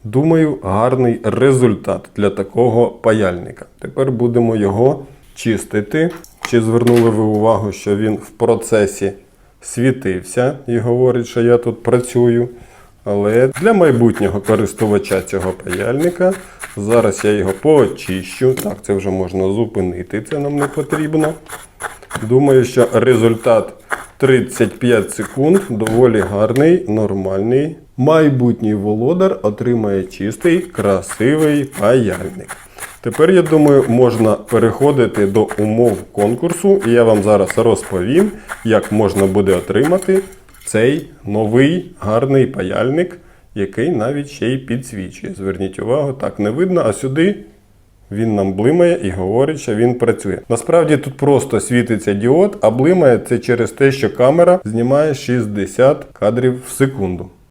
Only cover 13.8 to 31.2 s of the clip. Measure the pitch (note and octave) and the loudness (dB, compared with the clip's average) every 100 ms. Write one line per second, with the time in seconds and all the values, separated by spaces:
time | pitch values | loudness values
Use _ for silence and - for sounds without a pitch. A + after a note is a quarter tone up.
13.8 | E3 A#2+ A#2 - G2 G2 - A2+ G#2 - | 4 4 2 2 -2 -2 0 0 0 -2
14.8 | A2 G#2 G2 F#2+ F#2 G2 F#2 F2+ F#2 F2+ | 0 0 0 -4 -2 -4 -4 -6 -8 -6
15.8 | A2 C3 F3 F3 F3+ F#3+ - - - - | -4 0 -2 0 -2 -2 -12 -20 -14 -8
16.8 | G2+ A#2 A2 - G#2+ G#2 F#2 G2 D#3 D3+ | 0 2 2 0 0 0 -2 -2 2 4
17.8 | G#2+ - - F#2+ F2+ - C3 C3 G#2 G2+ | 2 -2 -8 -8 -8 -2 -2 0 -6 -10
18.8 | - G2 G2 F#2+ F2+ F#2+ F#2+ G#2 A2+ G#2 | -4 -4 -2 -4 -4 -2 -2 -2 -4 -4
19.8 | F#2 F2 F2 G#2 G#2 D3+ C#3+ C#3+ C#3+ - | -4 -6 -8 -8 -6 -6 -4 -4 -4 -6
20.8 | - D#3 D3+ D#3+ D3+ D#3+ - - - _ | -4 -4 -2 -2 -2 -6 -16 -20 -20 _
21.8 | - - - - A2 B2+ C#3+ C3 A#2+ C3 | -16 -16 -14 -10 0 2 4 4 4 0
22.8 | B2 A2+ A#2+ A#2 A2+ A2 B2+ A2 G2 - | 2 2 2 4 2 0 2 2 0 -14
23.8 | - - - _ C3+ B2+ A2 - - - | -12 -12 -12 _ 2 2 0 -2 -4 -2
24.8 | A#2+ A2+ F#2+ - G#2 - D3 G3 - A2 | 0 0 0 -8 -8 -2 2 2 0 -4
25.8 | A2 A2+ B2+ A2 F#2+ G2+ A2 A#2+ D#3 F3+ | 0 4 4 4 0 -2 0 2 4 2
26.8 | C#3 G#2+ G#2 G2 F#2+ F#2+ A2 C3 D3+ D#3+ | 0 -2 -2 -2 -4 -2 0 0 -2 -8
27.8 | _ - C3+ D#3+ D3+ C3 A#2+ A2 G#2+ G#2 | _ -2 2 4 4 2 0 0 -2 -2
28.8 | G#2 G#2+ B2 F3+ F#3+ - G#2 G#2 B2 A#2+ | -2 -2 0 0 0 0 -4 -2 -2 -2
29.8 | G#2 G2 F2+ - G2+ A2+ F3 F3 - - | -2 -4 -6 -6 -6 -2 0 0 -2 -4
30.8 | G2+ F#2+ - - | 0 -2 -4 -2